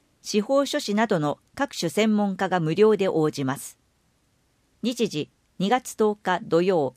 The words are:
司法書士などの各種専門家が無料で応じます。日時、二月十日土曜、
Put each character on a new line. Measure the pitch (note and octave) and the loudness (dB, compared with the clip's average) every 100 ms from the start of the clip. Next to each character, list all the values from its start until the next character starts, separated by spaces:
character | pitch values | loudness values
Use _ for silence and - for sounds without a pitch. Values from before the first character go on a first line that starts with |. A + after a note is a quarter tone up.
| _ _ | _ _
司 | - G#3 | -4 -2
法 | G#3 C4+ C#4 | 2 0 0
書 | D4 | -2
士 | B3 G#3 | -2 0
な | A3+ | 0
ど | F3+ | 0
の | D3 - _ - | 0 -4 _ -6
各 | F#3+ - | -6 -4
種 | E3+ | -4
専 | - A3 G#3 | 0 2 2
門 | G3+ F#3 | 0 -2
家 | F#3+ | -2
が | F3+ | 0
無 | D#3+ D#3+ | 0 4
料 | G#3+ G#3 | 4 4
で | F#3+ | 2
応 | D#3+ D#3 | 2 0
じ | C#3+ | 0
ま | C3 C#3 | -4 -4
す。 | - - _ _ _ _ _ _ _ _ _ _ | -10 -18 _ _ _ _ _ _ _ _ _ _
日 | A3 B3 G#3+ | -6 -2 -2
時、 | D3+ C#3 _ _ - | -2 -8 _ _ -6
二 | F#3+ | 0
月 | B3 - - | 0 -2 -2
十 | G#3+ G#3 | -2 -2
日 | - F3+ | -4 -4
土 | - E3 | 0 0
曜、 | F3+ F3+ C3+ | 2 2 0